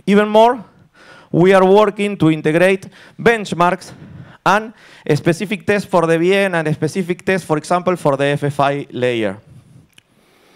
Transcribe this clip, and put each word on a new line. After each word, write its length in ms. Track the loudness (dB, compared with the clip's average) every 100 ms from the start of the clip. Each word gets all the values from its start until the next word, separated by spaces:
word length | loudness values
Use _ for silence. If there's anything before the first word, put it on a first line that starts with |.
| 0
Even 240 | 2 4
more, 340 | 4 4 2 -8 _ _ _ -20 -20 _
we 220 | 2 4
are 120 | 6 6
working 500 | 4 4 0 -6 -2
to 140 | 0
integrate 560 | 0 0 2 2 0 -6 -20 -20 -4
benchmarks 720 | -2 -2 -4 -2 0 -2 -10 -20 -20 -20 -20 -6 0
and 260 | 0 -2 -14 -20 -12 -4
a 100 | -2
specific 500 | 0 -2 -6 -6 -4
test 200 | -4 0
for 200 | 0 0
the 100 | 0
V 160 | 0
M 220 | 0 0 -2
and 140 | -4
a 40 |
specific 520 | -4 -4 -6 -6 -6 -4
test, 200 | -4 -2
for 120 | -4
example, 400 | -2 -4 -2 -2
for 180 | -2 0
the 80 |
F 200 | -2 -2 -4
F 140 | -2
I 260 | -2 -2 -8
layer. 460 | -4 -2 -2 -4 -6 _ -20 _ -20 _ _ _ _ _ _ _